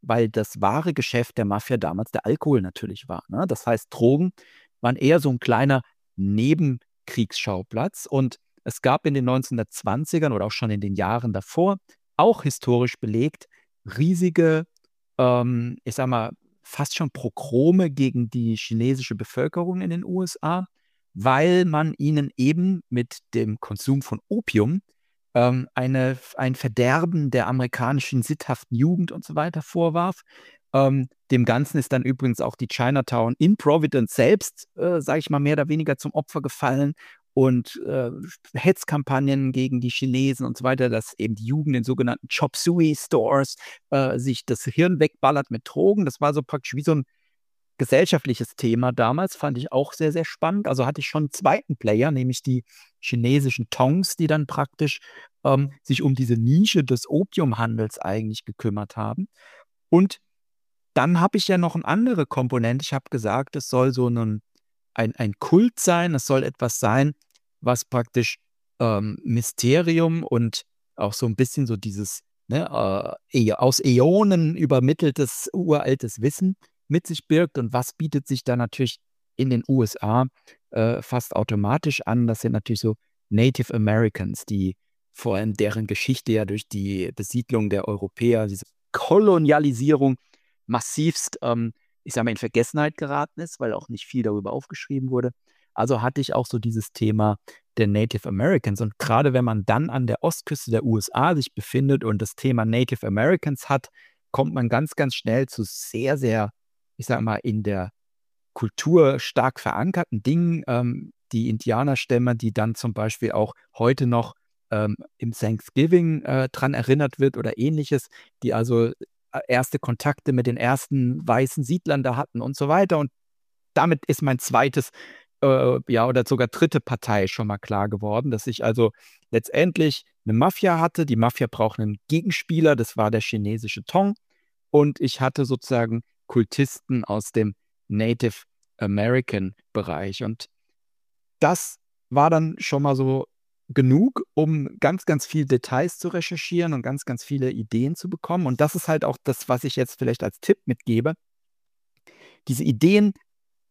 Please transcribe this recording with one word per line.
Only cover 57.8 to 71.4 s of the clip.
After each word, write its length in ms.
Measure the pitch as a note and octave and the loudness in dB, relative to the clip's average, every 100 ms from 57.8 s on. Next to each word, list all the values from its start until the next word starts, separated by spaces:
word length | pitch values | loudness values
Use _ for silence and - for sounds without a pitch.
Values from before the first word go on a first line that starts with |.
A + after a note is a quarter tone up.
| A2 - | -4 -6
eigentlich 460 | F2+ G#2+ A2 A2 - | -6 -4 -4 -8 -12
gekümmert 520 | - A2+ G2+ G#2 - | -6 -6 -4 -8 -8
haben. 300 | G#2+ A2+ G3 _ - - _ _ _ | -6 -6 -8 _ -20 -20 _ _ _
Und 280 | F3 F#3+ - _ _ _ _ _ _ _ - | 4 4 0 _ _ _ _ _ _ _ 0
dann 260 | C#3+ F3 | 2 4
hab 140 | F3+ G#3 | 2 2
ich 120 | - | 2
ja 120 | F#3 | 2
noch 160 | E3+ E3+ | 2 -2
eine 100 | - | -2
andere 400 | F3+ B3 G3 C#3 | 0 2 0 -2
Komponente. 560 | - B2+ B2+ A2+ C3 | -2 -2 0 0 -2
Ich 140 | - C#3 | -4 -6
hab 160 | - | -4
gesagt, 440 | B2+ A2 A#2 C#3 D3 | -4 -2 -2 -2 -8
es 120 | - | -2
soll 260 | B2+ C3 | 2 2
so 160 | B2+ B2 | 2 0
ein, 320 | A#2 A2+ G#2+ - _ _ _ _ - | 0 -2 -4 -8 _ _ _ _ -4
ein, 200 | A2+ - | -4 -2
ein 180 | A2 G2+ | -4 -4
Kult 420 | - F3 A#3+ - | 4 4 4 2
sein, 360 | - E3+ F3 C#3+ | 0 2 2 -2
es 100 | - | 0
soll 160 | C3+ | 0
etwas 380 | C#3 - A#2+ - | 0 -4 -4 0
sein, 340 | A2 B2 C#3+ - _ _ _ _ | 2 2 2 -2 _ _ _ _
was 240 | B2 B2 - | -2 -2 0
praktisch, 520 | B2+ A#2+ B2 A2+ - _ _ _ _ | -4 0 0 0 -4 _ _ _ _
ähm, 400 | A#2 G#2 G#2+ - | 0 0 -2 -6
Mysterium 1000 | - A#2 A#2 - A#2+ D3+ E3+ E3 E3 E3 | -2 -2 -2 -2 2 2 4 2 2 0
und 400 | - A#2 A#2 - - _ _ - | -2 0 0 -4 -12 _ _ -6
auch 180 | G2+ | -6
so 140 | - A#2+ | -2 -2
ein 80 | |
bisschen 320 | G#2+ | 0